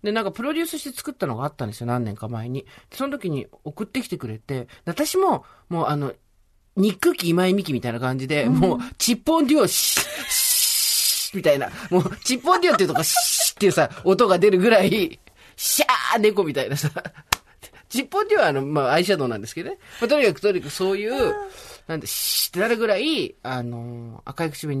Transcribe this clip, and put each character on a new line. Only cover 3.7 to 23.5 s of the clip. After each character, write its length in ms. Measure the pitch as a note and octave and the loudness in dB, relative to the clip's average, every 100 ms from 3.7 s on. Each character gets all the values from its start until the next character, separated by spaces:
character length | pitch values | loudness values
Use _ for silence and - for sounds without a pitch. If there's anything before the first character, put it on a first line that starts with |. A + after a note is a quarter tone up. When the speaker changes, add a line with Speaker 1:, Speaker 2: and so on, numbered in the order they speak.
| - G#3+ | -10 -8
Speaker 1:
っ 20 | |
て 140 | C4+ | -6
き 80 | - | -6
て 80 | F3 | -8
く 100 | A#2+ | -8
れ 100 | A2 | -12
て、 300 | - B2+ A#2+ - - | -8 -8 -8 -12 -10
私 280 | E3+ D4+ | -4 0
も、 320 | F#4 F#4+ G3 - _ _ | 2 2 0 -4 _ _
も 140 | E3+ | -2
う 40 | D#3 | 0
あ 60 | D3 | 0
の、 160 | C#3+ - _ _ _ _ _ - | -4 -8 _ _ _ _ _ 0
憎 380 | G3+ F#3+ F4 | 0 2 0
き 160 | F4 F3 | 2 0
今 160 | E3+ F#3 | 2 4
井 80 | |
美 120 | G3 E3+ | 2 0
樹 80 | |
み 80 | B2+ | -4
た 80 | B2 | -4
い 40 | |
な 60 | A#2 | -4
感 180 | B2+ C3 | -4 -4
じ 100 | C3 | -2
で、 180 | D3 C#3+ | 0 2
Speaker 2:
う 40 | |
ん。 60 | B3+ | 4
Speaker 1:
も 200 | F#3 B3 | 4 2
う、 20 | - - | -6 -2
チ 160 | - | 0
ッ 100 | A#3+ | 2
ポ 180 | - E4 | 2 2
ン 40 | C4+ | 6
デ 80 | |
ュ 80 | D4+ | 4
オ、 60 | F#3+ | 4
シ 320 | - - - | 2 2 0
ッ、 40 | - - - | -2 -8 -4
シ 1040 | - - - - - - - - - - | -2 0 0 0 0 0 0 0 -2 -4
ッ、 40 | F#3+ | 0
み 60 | |
た 100 | D#3+ | 2
い 60 | C#3+ | 2
な。 100 | B2 - A3 | 0 -8 0
も 80 | F3+ | 2
う、 180 | E3+ G3 | 2 -4
チ 140 | - B3+ | -4 -2
ッ 60 | |
ポ 140 | D#4 F4+ | 2 4
ン 40 | |
デ 80 | F4 | 4
ュ 20 | |
オ 20 | |
っ 40 | - | 4
て 60 | |
い 20 | F#3+ | 2
う 20 | |
と 60 | - | 2
こ、 80 | |
シ 480 | D#3+ - - - - | 0 0 0 0 -2
ッ 40 | - | 2
っ 20 | |
て 80 | G#3 | 2
い 20 | |
う 20 | |
さ、 200 | F#3 D3 - | 4 0 0
音 240 | F3+ F#3+ A3+ | 2 4 4
が 120 | F3+ | 6
出 100 | G3+ | 6
る 80 | F#3 | 6
ぐ 140 | G#3+ | 6
ら 100 | A3 | 6
い、 380 | F#3+ A3 F3+ - - _ - - | 4 2 -2 -6 -20 _ -20 -6
シ 280 | - - | -2 0
ャ 340 | D4 A#3 B2 A3+ | 2 2 0 2
ー 20 | |
猫 240 | G#3+ G3+ | 2 2
み 80 | E3 C#3 | -2 -2
た 80 | |
い 60 | A2+ | -4
な 60 | C#3+ | -2
さ。 140 | D3+ - - - _ - _ _ - - _ | -4 -6 -14 -20 _ -6 _ _ -20 -20 _
チ 120 | A#3+ | -6
ッ 60 | C4+ | -2
ポ 160 | G4 | -2
ン 40 | G4+ | 2
デ 100 | G#4 | 2
ュ 20 | |
オ 20 | |
は 60 | F#3+ | 4
あ 60 | |
の、 120 | C3+ C#3 | 0 0
ま 200 | D3+ C3 | 0 2
あ、 80 | |
ア 40 | D#3 | 2
イ 80 | F3+ | 2
シ 80 | |
ャ 40 | F#3 | 0
ド 80 | C3 | 0
ウ 20 | |
な 100 | A2 | -4
ん 40 | |
で 40 | G#2+ | -10
す 80 | |
け 80 | - | -12
ど 80 | - | -12
ね。 80 | G4 - - | -14 -16 -6
ま 40 | A#3 | 0
あ、 20 | |
と 120 | D4 | 4
に 60 | A#3 | 4
か 80 | |
く、 60 | D3 | 2
と 120 | G#3 | 0
に 100 | F#3 | 0
か 80 | D3 | -6
く 20 | |
そ 220 | - F#3+ | -4 -2
う 40 | G3 | -2
い 100 | G#3 | -2
う、 60 | |
Speaker 2:
う 160 | C4+ A3 | -2 -2
ん。 40 | G#4 G3 - - - - | -2 -10 -16 -20 -20 -10
Speaker 1:
な 100 | D#3+ | -8
ん 20 | |
で、 80 | - | -6
シ 400 | - - - - | -6 -4 -4 -4
ー 20 | |
っ 40 | |
て 60 | F3 | -2
な 80 | A3 | -2
る 80 | A3+ | 0
ぐ 100 | A3+ | 0
ら 100 | G3 | 0
い、 380 | C#4+ C#4+ C#3+ - | 0 -2 -4 -8
あ 180 | B2+ | -8